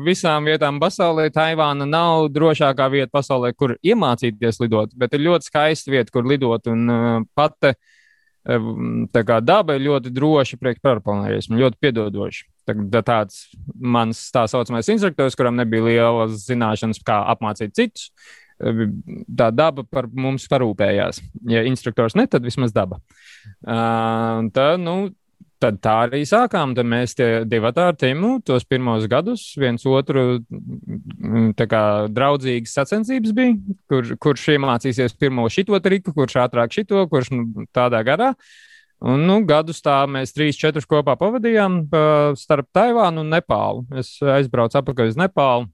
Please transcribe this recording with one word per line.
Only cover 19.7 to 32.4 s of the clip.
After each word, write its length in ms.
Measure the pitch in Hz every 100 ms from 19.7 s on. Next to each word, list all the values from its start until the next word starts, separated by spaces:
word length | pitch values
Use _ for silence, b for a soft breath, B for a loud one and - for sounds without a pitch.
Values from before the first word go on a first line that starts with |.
| 139 117
par 220 | 135 117
mums 380 | 127 131 135 -
parūpējās. 680 | 139 117 98 101 101 90 - - - 117
Ja 180 | 113
instruktors 540 | 120 127 120 107 113 202
ne, 80 | 262
tad 160 | 135
vismaz 300 | 120 139 120 107
daba. 240 | 92 - - B B B 104 -
Ā, 140 | - 113 117 113 113 113 113 113
un 80 | 113
tā, 220 | 131 143 180
nu, 380 | 170 185 196 - _ _ _ _
tad 140 | 123 101
tā 140 | 107 113
arī 220 | 120 143 143
sākām. 460 | 220 247 190 139 123
Tad 140 | 120
mēs 260 | 117 123 -
tie 140 | 117 113 113
divi 240 | 113 113
ar 240 | 165 180 156
Timu 380 | 127 147 214 262
tos 240 | - 127 -
pirmos 400 | 127 127 110 110
gadus 380 | 127 185 233 - 147
viens 300 | 127 117 131
otru, 540 | 131 131 135 123 123
mm, 1120 | 117 104 127 127 - 110 - - - 113 110 104
tā 140 | 110
kā 120 | 110 107 104 107
draudzīgas 640 | 110 139 143